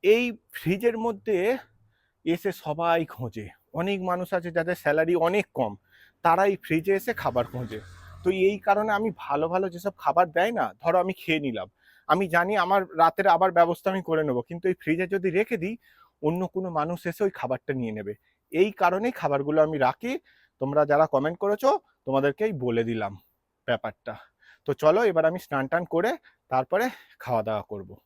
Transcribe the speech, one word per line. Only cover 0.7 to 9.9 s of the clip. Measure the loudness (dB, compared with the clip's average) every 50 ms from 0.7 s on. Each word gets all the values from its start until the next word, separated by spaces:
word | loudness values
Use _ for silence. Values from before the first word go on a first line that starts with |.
| -2 2 2 0 0 0
মধ্যে | -4 -4 -4 -4 _ -2 0 0 2 0 0 -2 -4 _ _ _ _ _ _ _ _ _ _ _ _
এসে | -2 -2 -2 -2 -6
সবাই | -6 -6 -8 -8 -6 -2 2 2 2 2 2
খোঁজে। | -2 -8 -10 -10 -10 -8 -10 -14 -14 -16 _ _ _ _
অনেক | -4 -2 -2 -2 -4
মানুষ | -2 -2 -2 -4 -4 -4 -4
আছে | -4 -4 -2
যাদের | -2 -2 -2 -2 -4
স্যালারি | -2 0 0 2 2 2 2 2
অনেক | 2 2 2 2 0 -2 _ _
কম, | -4 -4 -4 -4 -10 _ _ _ -20 -20 _ _ _
তারা | _ 2 4 4 4
এই | 2 2 -2
ফ্রিজে | -2 -2 -2 -2 2 0 0
এসে | 0 0 -4 -6
খাবার | -4 -4 -2 0 0 -2
খোঁজে। | -2 -4 -10 -10 -8 -10 -12 -14 -14 -20 -20 -20 -20 -20 -4 -2
তো | -2
এই | 2 4 2 2 2 0
কারণে | 0 0 2 2 2 0
আমি | 0 0 0 -2 -4 -6
ভালো | -8 -4 -2 -2 -2 0
ভালো | 0 -2 -2 -2
যেসব | -6 -6 -8 -8